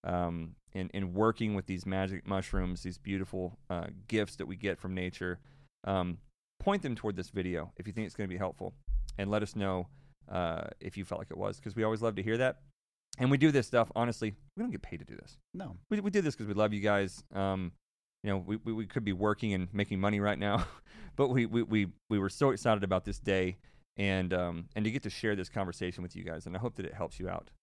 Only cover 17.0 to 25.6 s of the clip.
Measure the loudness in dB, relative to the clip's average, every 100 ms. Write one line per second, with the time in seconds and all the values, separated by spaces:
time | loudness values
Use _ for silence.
17 | 2 -4 -10 -2 0 0 -2 -8 _ _
18 | _ _ -2 -2 0 -4 -2 -4 -2 -2
19 | 0 2 2 2 2 0 0 0 0 2
20 | 2 2 2 0 2 0 0 -6 -20 -18
21 | -14 2 4 4 4 2 4 4 2 -2
22 | _ 0 2 2 2 4 4 4 4 2
23 | 0 -4 2 4 4 -2 -16 -20 _ -2
24 | 2 2 2 2 0 -4 -6 -2 0 0
25 | -4 -2 0 0 -2 -4